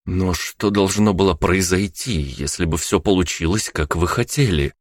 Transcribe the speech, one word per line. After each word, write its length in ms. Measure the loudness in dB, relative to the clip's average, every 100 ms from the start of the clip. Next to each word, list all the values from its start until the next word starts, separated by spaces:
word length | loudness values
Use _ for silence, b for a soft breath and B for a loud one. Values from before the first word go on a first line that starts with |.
«Но 300 | -4 -2 0
что 340 | -2 -6 -2 0
должно 440 | 2 2 2 2
было 180 | 4 2
произойти, 880 | 2 2 2 2 0 -2 -6 -6 -4
если 440 | -4 -6 -6 -4
бы 120 | -2 -2
всё 240 | 0 0
получилось, 720 | 2 2 2 -2 -2 -2 -4
как 240 | -4 -2 0
вы 100 | 0
хотели?» 680 | 0 -2 0 2 2 -2 -6